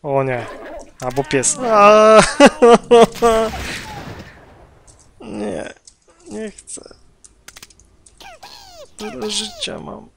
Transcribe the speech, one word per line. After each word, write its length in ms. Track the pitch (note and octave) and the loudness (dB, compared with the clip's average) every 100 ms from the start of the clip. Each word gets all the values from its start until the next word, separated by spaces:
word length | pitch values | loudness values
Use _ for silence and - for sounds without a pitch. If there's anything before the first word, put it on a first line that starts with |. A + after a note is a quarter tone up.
O 200 | D3 C#3 | -4 -4
nie. 220 | C3+ B2 A2+ - - - - _ | -4 -6 -10 -18 -18 -20 -20 _
Albo 220 | B2+ B2+ | -8 -6
pies. 340 | C3+ C#3 B2 - | -4 -2 -2 -4
A! 640 | B3 G#3+ G3+ G#3+ G#3+ A3 - - C#4 - A#3 A#3 - A#3 A#3 - A#3 A3 A3 A3+ - - - - - - - - _ _ _ _ _ _ _ _ | -2 4 6 6 6 6 4 4 2 6 4 4 4 4 4 2 -2 0 -4 -8 -12 -12 -14 -18 -18 -20 -20 -20 _ _ _ _ _ _ _ _
<laughs> 80 | A#3+ G#3 | -18 -12
Nie. 340 | G#3 F3 - - _ _ _ _ F4+ | -10 -10 -14 -18 _ _ _ _ -18
Nie 220 | G#3 A3 | -14 -14
chcę. 440 | - _ - - _ _ _ _ _ - - - _ _ _ _ _ G5+ E5+ A5 A5 G5+ F5 C#5+ - | -16 _ -20 -20 _ _ _ _ _ -20 -20 -20 _ _ _ _ _ -20 -20 -20 -20 -20 -20 -20 -16
Tyle 340 | G#4+ A#4+ G#4+ | -16 -12 -10
życia 480 | - A4 E5+ C#5 E2 | -8 -10 -14 -14 -14
mam. 300 | D2+ - - | -16 -20 -20